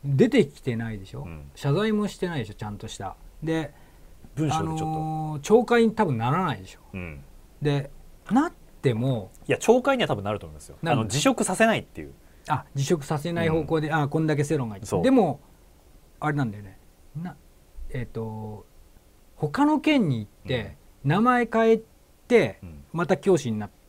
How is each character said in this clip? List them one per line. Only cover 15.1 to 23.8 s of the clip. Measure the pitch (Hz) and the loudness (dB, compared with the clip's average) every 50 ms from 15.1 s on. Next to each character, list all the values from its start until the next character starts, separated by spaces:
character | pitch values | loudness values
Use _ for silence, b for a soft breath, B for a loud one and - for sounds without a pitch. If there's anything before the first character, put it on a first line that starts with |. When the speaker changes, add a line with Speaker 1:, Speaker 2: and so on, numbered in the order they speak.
Speaker 1:
も、 | 269 254 196 156 131 - - - - - - - - - _ - - - _ - - - | 6 6 4 2 -2 -6 -12 -20 -20 -20 -20 -20 -20 -20 _ -20 -20 -20 _ -20 -12 -4
あ | - 151 | -2 -2
れ | 147 | 0
な | 143 135 | 0 -2
ん | 113 | -2
だ | 101 101 | -4 -10
よ | 101 | -16
ね。 | 95 - - _ - _ _ - - _ | -18 -20 -20 _ -20 _ _ -20 -16 _
な-、 | 147 175 180 139 - _ - _ _ _ _ _ - - - | -10 -10 -10 -12 -16 _ -20 _ _ _ _ _ -12 -10 -8
え | - 131 | -6 -8
っ | 120 | -8
と、 | - - 117 113 110 110 110 110 107 110 - - _ _ - - _ _ - _ _ _ _ _ - - | -6 -8 -8 -8 -8 -8 -8 -10 -10 -12 -14 -16 _ _ -20 -20 _ _ -20 _ _ _ _ _ -20 -6
他 | - - 143 - - 294 | -4 -4 -4 0 2 2
の | 294 311 285 | 4 2 2
県 | - 311 302 277 208 156 | 2 2 2 4 2 2
に | 127 113 | 0 -2
行 | 104 - | -4 -8
っ | _ _ - | _ _ -6
て、 | 170 131 117 104 76 71 - - - - _ - | -4 -4 -4 -4 -8 -14 -18 -20 -20 -20 _ 0
Speaker 2:
う | 139 | 2
ん。 | |
Speaker 1:
名 | 160 202 | 2 4
前 | 226 254 247 247 240 226 | 4 4 4 2 0 2
変 | - 226 226 226 | 2 2 4 4
え | 226 220 - _ _ _ _ _ _ _ _ - | 4 2 0 _ _ _ _ _ _ _ _ 4
て、 | 247 226 160 107 - _ | 6 6 6 4 -2 _
Speaker 2:
う | - | -16
ん。 | 87 78 71 71 _ | -16 -16 -18 -16 _
Speaker 1:
ま | - 160 175 | -4 -4 0
た | 143 190 | 0 0
教 | - - 196 185 151 | 2 4 4 4 4
師 | 143 120 | 2 -2
に | 110 107 | -4 -4
な | 104 - | -6 -8
っ | _ _ | _ _